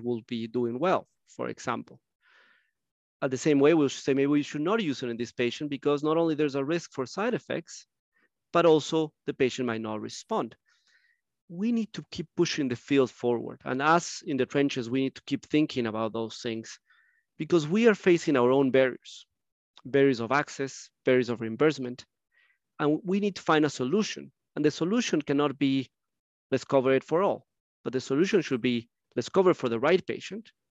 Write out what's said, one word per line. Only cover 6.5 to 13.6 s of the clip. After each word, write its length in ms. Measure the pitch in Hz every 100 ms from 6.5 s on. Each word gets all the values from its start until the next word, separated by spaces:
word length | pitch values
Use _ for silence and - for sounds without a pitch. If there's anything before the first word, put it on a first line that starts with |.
| 139
a 100 | 139
risk 260 | 170 -
for 120 | - 123
side 280 | - 226
effects, 540 | 233 - 135 - - - _ _ _ _ _ _
but 140 | 170 170
also 480 | 156 - 160 156 _ -
the 80 |
patient 340 | 135 127 - 123
might 140 | 110
not 200 | 110 107
respond." 540 | 113 - - 220 113 - _ _ _ _ _ _ _ _ -
We 220 | 170 220
need 200 | 233 214
to 120 | - 147
keep 160 | - 160 -
pushing 320 | 170 - 131
the 80 | 120
field 360 | - 139 127
forward. 500 | - 123 117 - 123